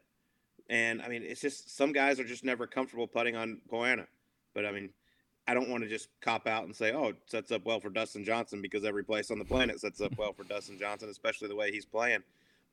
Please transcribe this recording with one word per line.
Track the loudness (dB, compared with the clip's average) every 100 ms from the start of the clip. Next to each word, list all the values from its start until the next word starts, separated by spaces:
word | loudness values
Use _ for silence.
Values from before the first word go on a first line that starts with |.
| _ _ _ _ _ -20 -2
And, | 2 2 0
I | -4
mean, | -6
it's | -6 -4
just, | -4 -4 -10 2
some | 4
guys | 6 4 4
are | 0
just | -4
never | -2 -2 -2
comfortable | -2 -2 -2 -2
putting | 2 2 2
on | -2 -4 -4
Poa | 0 2
annua. | 2 0 _ _ _ _
But, | -2 -2
I |
mean, | -2 -6 -12 _ _ _ _ 0
I |
don't | 2 2
wanna | 0 -2
just | -4 -6 _
cop | 0 0 2
out | 0
and | -2 0
say, | 0
"Oh, | 2 0
it | -2 -6
sets | -6 -2
up | -2 0
well | 0
for | 0
Dustin | -2 -2 -2 0
Johnson," | 0 0 -4
because | -2 -2
every | 0 -2
place | 0 0 0
on | -4
the | 0
planet | 2 2 0
sets | -4 -2
up | -2 0
well | -2
for | -4
Dustin | -6 -6 -6 -6
Johnson, | -4 -4 -8
especially | -4 -2 -2 -4
the | 0
way | 0
he's | 0 -2
playing. | 2 4 2 0 _ _ _ _